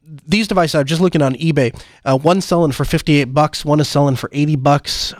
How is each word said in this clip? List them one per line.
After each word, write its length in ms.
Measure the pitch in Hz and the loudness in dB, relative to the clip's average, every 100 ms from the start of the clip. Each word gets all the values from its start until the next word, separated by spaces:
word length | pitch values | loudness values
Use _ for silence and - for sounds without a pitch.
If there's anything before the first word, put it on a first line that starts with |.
these 460 | 156 147 - 208 214 | -20 -14 -2 -2 0
devices, 260 | 190 160 | 0 2
I'm 120 | - 135 | 0 0
just 140 | 160 | 2
looking 220 | 180 170 | 2 2
on 140 | 139 131 | 0 0
eBay, 440 | 165 147 123 - - _ | 0 0 0 -4 -18 _
uh, 140 | - 135 | -2 0
one's 240 | 165 190 | 2 0
selling 280 | - 170 160 | 0 0 0
for 120 | 127 | -2
fifty-eight 480 | 143 160 - 147 127 | -2 -2 2 2 2
bucks, 320 | 135 151 - | 0 0 -2
one 140 | 151 151 | 0 0
is 100 | 147 | 2
selling 280 | 143 143 131 | 0 0 0
for 120 | - | -4
eighty 240 | 143 147 147 | -2 0 0
bucks. 580 | 139 143 - - - - | 2 0 -2 -8 -8 -6